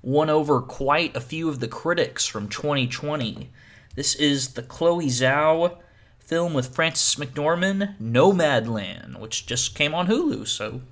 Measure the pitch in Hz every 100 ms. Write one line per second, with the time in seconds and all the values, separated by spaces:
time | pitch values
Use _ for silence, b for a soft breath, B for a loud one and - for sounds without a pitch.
0 | - 143 156 156 147 131 127 - 135 151
1 | 170 - 123 160 165 135 113 - 160 170
2 | 151 - - 107 104 - 151 143 127 -
3 | 147 151 117 - - b b b b -
4 | 143 - 147 139 127 - 117 - 170 175
5 | 156 120 131 143 156 160 175 175 b b
6 | b b - 165 170 147 127 - 165 -
7 | - - 143 127 147 170 185 196 202 -
8 | 113 117 175 185 156 127 113 113 92 -
9 | - - 110 - - 120 - - 147 160
10 | 180 233 330 107 104 - 107 123 -